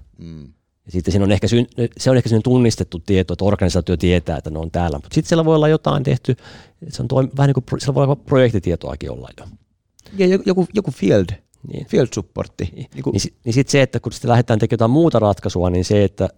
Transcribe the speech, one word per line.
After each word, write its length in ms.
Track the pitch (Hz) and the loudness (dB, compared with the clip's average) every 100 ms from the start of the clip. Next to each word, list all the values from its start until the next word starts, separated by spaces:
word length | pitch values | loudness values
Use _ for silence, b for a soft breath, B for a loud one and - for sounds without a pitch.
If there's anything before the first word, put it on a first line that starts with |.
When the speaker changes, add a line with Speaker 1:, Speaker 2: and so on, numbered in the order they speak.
| - - | -20 -20
Speaker 1:
Mm. 240 | 85 80 71 _ _ _ - | -18 -18 -20 _ _ _ -10
Speaker 2:
Ja 60 | |
sitten 200 | 90 87 | -6 0
siinä 120 | 98 | 2
on 80 | 98 | 2
ehkä 140 | 101 101 | 2 2
syn-, 420 | 117 123 - 117 - | 0 0 -4 -6 -4
se 120 | - | 0
on 60 | 127 | 2
ehkä 120 | 113 | 2
sellainen 140 | 110 | 0
tunnistettu 560 | 113 123 117 - 90 85 | 2 2 2 0 -6 -8
tieto, 340 | - 95 92 | 0 0 0
että 120 | 87 | 0
organisaatio 520 | 95 98 92 90 82 85 | 0 2 0 0 -2 0
tietää, 400 | 90 87 82 76 | 2 0 0 -8
että 120 | 80 | -6
ne 80 | 78 | -8
on 120 | 80 | -6
täällä. 280 | 85 87 71 | -4 -2 -4
Mut 140 | - | -4
sit 140 | - 160 | -4 0
siellä 180 | 165 | 0
voi 100 | 160 | 2
olla 140 | 160 151 | 2 4
jotain 340 | 156 156 151 | 2 0 -2
tehty, 300 | 135 135 - 127 B B B B | 0 -2 -2 -4 B B B B
että 140 | - - | -16 -10
se 60 | |
on 60 | 123 | -4
toim-, 220 | 131 131 135 | -2 -2 0
vähän 120 | 139 | 0
niinku 120 | 135 | 0
pro-, 180 | - - | -2 -6
siellä 140 | - | -4
voi 100 | 139 | 0
olla 120 | 139 139 | 0 -2
projektitietoakin 920 | - 135 123 107 90 82 69 67 73 | 0 2 2 2 -2 -4 -6 -10 -10
olla 180 | 62 64 - | -12 -16 -20
jo. 40 | - - _ _ _ _ - 196 | -20 -20 _ _ _ _ -14 -2
Speaker 1:
Ja 80 | 185 | 2
joku, 160 | 190 202 | 2 0
joku, 200 | 185 175 | 0 0
joku 160 | 208 196 | -2 -4
field, 360 | - 196 117 90 101 _ _ - | -2 2 2 2 -4 _ _ -14
Speaker 2:
Niin. 140 | - 147 | -14 -2
Speaker 1:
field 200 | 170 127 | 0 0
supportti. 560 | - 92 - - - 92 | -2 -8 -8 -10 -6 -10
Speaker 2:
Niin. 120 | - 135 | -8 -16
Speaker 1:
Niinku 160 | 139 131 | -10 -4
Speaker 2:
Niin 100 | - | -2
si-, 140 | - _ | -4 _
niin 80 | - | -4
sit 160 | 117 139 | -2 2
se, 140 | 143 | 2
että 180 | 131 120 | 2 -2
kun 120 | - | -8
sitten 160 | - 117 | -6 0
lähdetään 280 | 117 120 110 | 2 2 0
tekemään 180 | 113 113 | 0 0
jotain 120 | 113 | 2
muuta 280 | 139 170 117 | 4 4 4
ratkaisua, 520 | 107 98 101 92 90 | 2 0 -2 -2 0
niin 140 | 90 | 0
se, 200 | 90 104 | 2 2
että, 240 | 98 - 95 | 2 0 -6